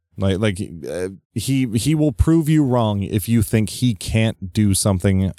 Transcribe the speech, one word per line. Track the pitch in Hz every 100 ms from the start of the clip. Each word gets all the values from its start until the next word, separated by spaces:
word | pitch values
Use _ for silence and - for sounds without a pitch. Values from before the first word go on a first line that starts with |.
| _ -
Like, | 98 92
like, | 110 95 101 82 64
uh, | 82 92 98 _
he, | 110 117 135 127 110
he | 139
will | 156 151
prove | - - 165 151
you | 156
wrong | 139 123 110 101
if | 95 107 104
you | 117
think | 110 113 104
he | - 127
can't | 107 - 113 110 - 90
do | - 104
something | 95 110 95 101 95 95